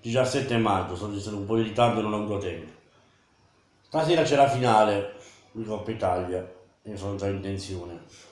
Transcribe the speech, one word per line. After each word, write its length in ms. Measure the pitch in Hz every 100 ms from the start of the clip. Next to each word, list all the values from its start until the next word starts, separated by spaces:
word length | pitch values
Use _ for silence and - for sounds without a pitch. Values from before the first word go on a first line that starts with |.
diciassette 560 | 117 120 127 143 123 117
maggio, 400 | 110 98 92 92
sto 120 | 104
registrando 320 | 101 98 104
un 60 | 101
po' 120 | 113
in 60 |
ritardo 360 | 110 107 120 113
e 20 |
non 120 | 107
ho 20 | 104
avuto 220 | 104 101
tempo. 340 | 92 82 80 - _ _ _ _ _ _ _ _ _ _
Stasera 400 | _ 156 160 170
c'è 140 | 151 139
la 120 | 139
finale 680 | 123 123 110 107 101 98 - - - _
di 100 | 110
Coppa 280 | 107 107 104
Italia, 600 | 107 95 90 90 92 92 - - _
io 160 | - 101
sono 200 | 98 101
già 100 | 98
in 160 | 98
tensione, 600 | 98 98 - 92 87 85 - - -